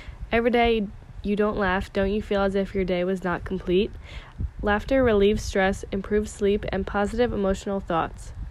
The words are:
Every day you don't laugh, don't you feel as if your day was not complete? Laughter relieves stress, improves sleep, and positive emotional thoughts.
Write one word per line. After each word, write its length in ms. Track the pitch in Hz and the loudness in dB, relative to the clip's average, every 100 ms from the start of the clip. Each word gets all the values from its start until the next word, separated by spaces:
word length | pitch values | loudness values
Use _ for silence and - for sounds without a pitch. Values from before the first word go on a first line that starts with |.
| - - - | -16 -14 -2
Every 200 | 226 233 | 2 4
day 360 | 233 233 226 202 - - - | 4 4 4 0 -6 -16 -8
you 140 | 202 208 | -2 2
don't 220 | 208 208 | 2 2
laugh, 340 | 196 185 190 | 0 0 0
don't 200 | - 196 | 0 0
you 100 | 208 | 0
feel 200 | 202 202 | 0 0
as 140 | 196 196 | 2 2
if 180 | 190 | 0
your 120 | 196 180 | 0 0
day 180 | 180 | 0
was 200 | 180 190 | 0 0
not 200 | 180 175 | -2 -2
complete? 480 | - 190 180 180 220 - - - - - - - | -4 -6 2 2 2 -2 -14 -14 -14 -6 -6 -4
Laughter 420 | 208 208 - 269 | 0 0 2 4
relieves 400 | 247 208 202 214 | 4 6 4 4
stress, 400 | - 202 190 196 - | 0 2 2 0 -4
improves 400 | 202 190 208 214 | -8 -2 -2 -2
sleep, 340 | - 202 208 208 | -2 0 0 0
and 180 | 190 196 | -4 -2
positive 460 | 202 202 220 240 | -2 -2 0 0
emotional 480 | 220 196 190 - 196 | 0 0 0 -2 -4
thoughts. 500 | - 165 160 - - - - | -2 -2 -2 -6 -14 -12 -8